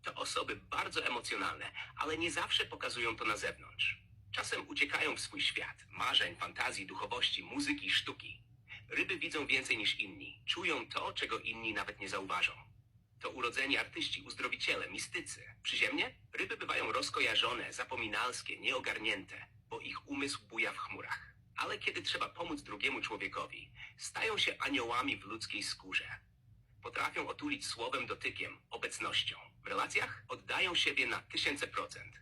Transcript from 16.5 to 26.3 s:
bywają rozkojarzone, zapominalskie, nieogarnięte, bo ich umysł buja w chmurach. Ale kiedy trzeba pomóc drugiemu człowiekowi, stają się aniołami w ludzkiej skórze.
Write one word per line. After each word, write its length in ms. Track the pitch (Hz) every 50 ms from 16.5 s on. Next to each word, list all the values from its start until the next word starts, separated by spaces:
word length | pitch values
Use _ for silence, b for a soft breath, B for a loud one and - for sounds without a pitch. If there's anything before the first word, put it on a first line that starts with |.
| 453
bywają 360 | - 359 - - 131 - 113
rozkojarzone, 800 | 110 - - - - - 127 117 110 110 - 117 120 117 - -
zapominalskie, 880 | - - 123 - 127 123 117 107 107 107 113 123 123 - - - - -
nieogarnięte, 840 | - 123 120 - - - 110 110 110 113 104 98 92 - - - - - - - - -
bo 120 | - -
ich 280 | - - - - - -
umysł 380 | 143 139 139 139 - - -
buja 260 | - 113 113 110 104
w 60 | - -
chmurach. 560 | - - - - - - - - - - - - - - -
Ale 220 | - 170 165 - -
kiedy 240 | - - - -
trzeba 260 | - - - - - -
pomóc 340 | - - 170 170 156 143
drugiemu 380 | - - - - - 135 135 117
człowiekowi, 720 | 107 - 113 98 101 92 90 85 82 - - - - - B B B B B
stają 420 | B - - - - - 226 214 190
się 200 | - - - -
aniołami 580 | - - - 131 120 117 117 120 - 139 110
w 80 | 104 -
ludzkiej 380 | 101 107 113 - - - 107
skórze. 580 | 95 - - - - 92 92 - - - - - - -